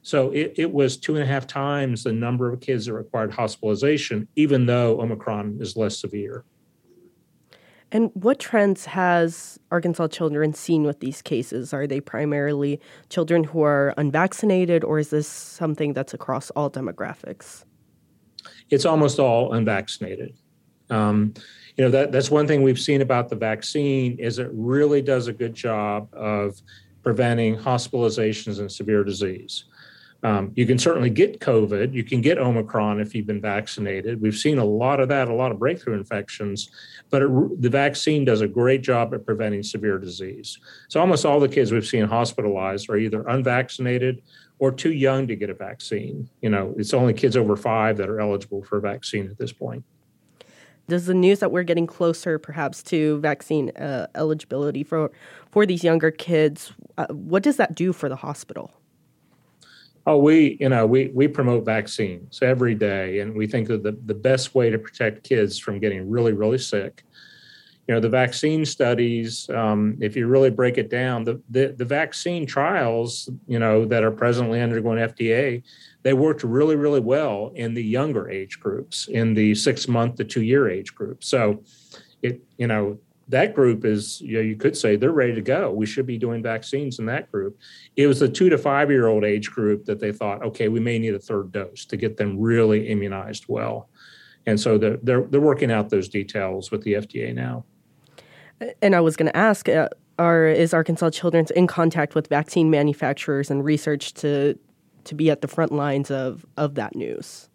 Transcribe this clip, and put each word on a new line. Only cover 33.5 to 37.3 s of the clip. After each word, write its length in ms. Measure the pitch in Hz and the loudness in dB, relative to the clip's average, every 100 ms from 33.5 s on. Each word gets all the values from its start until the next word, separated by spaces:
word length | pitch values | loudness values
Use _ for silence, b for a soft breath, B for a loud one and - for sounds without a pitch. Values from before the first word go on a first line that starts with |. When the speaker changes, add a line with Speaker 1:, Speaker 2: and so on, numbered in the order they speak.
| 101 107 - 101 95 101 117 | -4 -6 -8 -6 -4 -6 -2
Speaker 1:
We've 160 | 107 107 | -2 0
seen 200 | 151 143 | 0 2
a 60 | |
lot 380 | 104 107 123 139 | 2 2 2 2
of 80 | 131 | 2
that, 180 | 139 123 | 0 0
a 60 | |
lot 180 | 117 127 | 0 -2
of 80 | 107 | 0
breakthrough 360 | 127 180 - | -2 -2 -4
infections, 720 | 104 95 104 101 - 104 98 - B B B _ | -6 -4 -8 -8 -8 -8 -8 -12 B B B _
but 140 | 139 | 2
it, 380 | 135 | 4